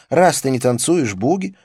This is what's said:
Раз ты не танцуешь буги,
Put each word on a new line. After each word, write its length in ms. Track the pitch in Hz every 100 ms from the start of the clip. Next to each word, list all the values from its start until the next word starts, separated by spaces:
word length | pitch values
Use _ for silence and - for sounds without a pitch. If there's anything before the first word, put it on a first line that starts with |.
| -
Раз 340 | 139 180 -
ты 100 | 139
не 80 | 127
танцуешь 540 | 123 120 - 175 117 95
буги, 420 | 120 190 190 -